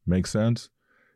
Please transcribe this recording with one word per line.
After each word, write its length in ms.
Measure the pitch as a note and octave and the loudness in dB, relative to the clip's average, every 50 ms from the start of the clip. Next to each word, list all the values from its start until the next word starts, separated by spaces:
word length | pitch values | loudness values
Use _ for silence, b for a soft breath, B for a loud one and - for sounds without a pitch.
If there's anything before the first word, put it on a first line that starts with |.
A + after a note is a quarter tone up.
| b | b
Make 220 | - F2 F#2 F2+ | 0 0 0 0
sense? 420 | - - A2 G#2+ A#2 A#2+ - - - _ b b b b b b b b | 0 0 0 2 2 0 -2 -4 -12 _ b b b b b b b b